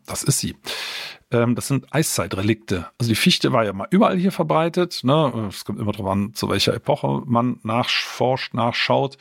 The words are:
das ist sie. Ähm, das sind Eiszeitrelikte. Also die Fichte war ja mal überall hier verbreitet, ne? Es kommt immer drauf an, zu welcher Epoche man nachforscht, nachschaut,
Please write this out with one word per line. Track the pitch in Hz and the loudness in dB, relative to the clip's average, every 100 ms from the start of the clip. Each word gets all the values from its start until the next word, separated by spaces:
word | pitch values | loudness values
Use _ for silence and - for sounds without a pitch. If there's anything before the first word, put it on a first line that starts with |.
| - | -10
das | 95 | -2
ist | - - | 0 0
sie. | 131 - - - - - - - _ | -2 -8 -10 -8 -8 -10 -12 -16 _
Ähm, | 120 117 113 | 2 2 2
das | - | 0
sind | 139 - | -2 0
Eiszeitrelikte. | 147 156 - 87 95 104 110 - 92 87 - | -2 0 -2 -2 0 0 0 0 -4 -4 -4
Also | 117 | 0
die | 110 | 2
Fichte | 180 - 139 | 4 4 4
war | 127 107 | 2 2
ja | |
mal | 95 - | -2 0
überall | 190 196 185 | 4 4 4
hier | 185 | 2
verbreitet, | - 160 156 170 165 175 - | 0 0 2 2 0 -2 0
ne? | 127 151 147 117 104 | 2 4 2 0 -6
Es | 92 - | -8 -8
kommt | 101 | -4
immer | 104 | -4
drauf | 104 95 | -2 -2
an, | 98 101 | 0 -2
zu | - 98 | -4 -2
welcher | 98 - | 0 0
Epoche | - - 143 135 139 139 | 0 -2 -2 0 -4 0
man | 117 123 - | 0 0 -2
nachforscht, | 110 113 - - - - 123 131 - | -4 -2 0 -2 -4 -2 0 0 -4
nachschaut, | - 117 - - 127 135 - | -2 -2 0 0 0 0 -6